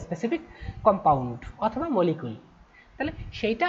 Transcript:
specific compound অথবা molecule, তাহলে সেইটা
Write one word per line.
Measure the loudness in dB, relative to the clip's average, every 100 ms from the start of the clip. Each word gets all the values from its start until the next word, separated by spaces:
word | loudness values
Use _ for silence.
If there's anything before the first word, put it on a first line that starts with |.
specific | -2 -4 -2 -2 -4 -12 -12 2 4
compound | 4 6 4 2 -6 -12 -4 -4
অথবা | -2 0 2
molecule, | 2 2 -4 -10 -16 -20 -20 -20 -14 -6
তাহলে | -6 -6 -10 -4
সেইটা | -2 0